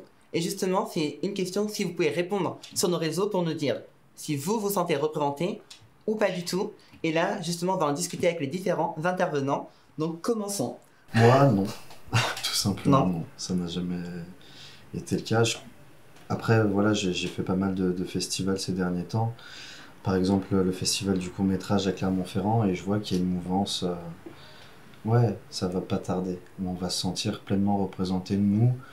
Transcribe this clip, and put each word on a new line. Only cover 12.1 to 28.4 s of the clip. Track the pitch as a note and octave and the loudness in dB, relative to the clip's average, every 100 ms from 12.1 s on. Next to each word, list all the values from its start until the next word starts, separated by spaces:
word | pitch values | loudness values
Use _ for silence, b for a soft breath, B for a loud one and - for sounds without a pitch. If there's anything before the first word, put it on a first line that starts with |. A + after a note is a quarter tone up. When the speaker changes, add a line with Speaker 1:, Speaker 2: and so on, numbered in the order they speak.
Speaker 2:
Tout | A2+ - - - | 0 0 -2 -4
simplement, | - G2+ F#2+ - C3+ | 0 0 2 4 6
Speaker 1:
Non. | F#2 | 4
Speaker 2:
non. | E2+ - - | 0 -6 -10
Ça | - | -4
n'a | F2+ F2 | -2 -2
jamais | F2 F2+ F2 F2 F2 F2 - B B B B B | -4 -4 -4 -6 -10 -12 -16 B B B B B
été | E2 - F#2+ | -10 -4 -4
le | |
cas. | - A2+ | 0 2
Je... | A2+ - - - - - - - - | 2 0 -10 -20 -20 -20 -20 -16 -6
Après, | G#2+ - A2+ | -2 4 4
voilà, | G#2 G2 G#2+ | 4 4 4
j'ai, | G2+ F#2+ | 2 0
j'ai | E2+ F2 | -2 -4
fait | - | -4
pas | F#2 F#2 | -2 0
mal | G2 F#2 | 2 2
de, | F#2 | 0
de | F2+ F2 | 0 -2
festivals | F#2+ - - F#2+ F#2+ | -4 -4 -2 -2 -2
ces | - | -2
derniers | F#2 F2+ F2 | 0 0 -2
temps. | F2 A2+ A2+ A#2 B B B B B B | -2 -2 -2 -4 B B B B B B
Par | - F#2 | 0 2
exemple, | F#2 G2 - G2 | 4 2 2 2
le | F#2 | 2
festival | F2+ - - G2 F#2 | 0 -2 0 0 0
du | F2+ | -2
court-métrage | - F#2+ F#2+ - G2+ F#2+ | 0 0 0 0 0 2
à | |
Clermont-Ferrand, | F2+ F#2 F#2+ F2+ G2+ G2+ A#2 G2+ | 0 0 0 -2 -2 2 4 4
et | F2+ | 0
je | |
vois | F2+ G#2 | 0 -2
qu'il | G#2+ F2+ | 0 0
y | |
a | |
une | F2+ | 0
mouvance, | F2+ F2 F#2 G2+ - | -2 0 0 0 -2
euh, | F2+ F2 E2+ E2+ - B B B B B B - A2 | -4 -4 -8 -14 -16 B B B B B B -8 2
ouais, | A#2+ A2 G2+ - | 4 4 0 -8
ça | - F#2 | -4 -2
va | F#2 | -2
pas | - G2 | -2 -2
tarder, | - F2+ F#2 F2+ - - | -2 -2 -2 -4 -8 -6
où | F#2 | -6
on | |
va | F2 F#2 | -4 -4
se | - | -2
sentir | F#2 E2 G#2+ - | -2 -2 -2 -4
pleinement | - G2 G2+ G2+ | -2 0 2 2
représenté, | F#2+ - F#2 F#2 F2+ | -2 -2 -2 -2 0
nous, | G2 | 2